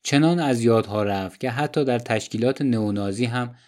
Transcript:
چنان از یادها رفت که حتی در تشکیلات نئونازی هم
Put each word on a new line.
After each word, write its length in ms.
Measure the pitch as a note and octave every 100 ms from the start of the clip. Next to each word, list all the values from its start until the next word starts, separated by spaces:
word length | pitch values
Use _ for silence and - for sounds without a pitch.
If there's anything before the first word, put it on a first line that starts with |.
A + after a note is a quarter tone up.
چنان 360 | - C#3+ D#3+ F3
از 220 | C#3+ A#2+
یادها 420 | A#2 A2+ G2+ G#2+
رفت 360 | G2+ G2 F#2 -
که 100 | B2+
حتی 360 | A#2+ D3+ D#3 C3
در 140 | A#2+
تشکیلات 640 | A#2+ A2 - A2 B2 C#3
نئونازی 640 | C#3 A2+ G#2+ G2+ G2+ G2+ A#2+
هم 300 | B2 A#2+ -